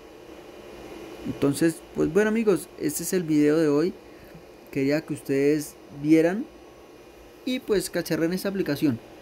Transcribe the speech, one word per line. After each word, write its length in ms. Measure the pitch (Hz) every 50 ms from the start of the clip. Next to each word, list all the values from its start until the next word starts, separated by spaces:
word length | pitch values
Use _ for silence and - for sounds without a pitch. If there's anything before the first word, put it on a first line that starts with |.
| - - - - - - - - - - - - - - - - - - - - - - - - -
Entonces, 560 | - - - - 143 139 - 165 170 160 - - - -
pues 180 | 151 151 151 156
bueno, 160 | 196 214 214
amigos, 400 | 214 226 233 214 185 160 - - - -
este 220 | - 151 147 -
es 120 | 170 - -
el 100 | 185 180
video 340 | 156 156 147 147 147 151
de 100 | 165 165
hoy. 260 | 151 143 147 160 185 - - - - - - - - - - - - - - - -
Quería 300 | - 143 135 135 147 156
que 120 | 156 - 151
ustedes 600 | 127 - - 139 135 139 143 151 151 147 - - - - - - 143
vieran 440 | 143 151 160 160 160 170 185 214 294 - - - - - - - - - - - - - - - - - - - -
y 140 | - 254 254
pues 300 | - - 214 185 175 -
cacharren 440 | - 175 165 - 165 156 160 165 180
esta 160 | 185 - 202
aplicación. 500 | 196 196 175 - 143 - - 147 120 113 - - - -